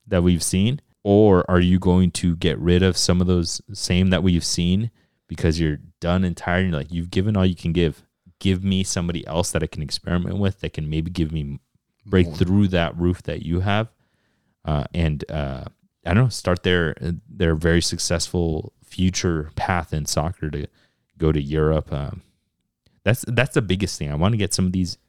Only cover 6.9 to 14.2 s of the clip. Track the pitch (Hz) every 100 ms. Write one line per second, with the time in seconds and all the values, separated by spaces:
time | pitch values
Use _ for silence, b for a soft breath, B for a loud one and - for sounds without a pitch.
6.9 | 85 85 98 98 104 92 87 87 82 82
7.9 | - _ _ _ _ 98 92 98 95 92
8.9 | - 87 87 - 82 - 80 80 - 71
9.9 | - - 87 87 95 101 92 80 - 76
10.9 | 78 82 90 80 80 71 69 _ _ _
11.9 | _ - 98 87 78 90 98 101 92 85
12.9 | 82 87 90 - 78 76 85 98 101 110
13.9 | _ _ _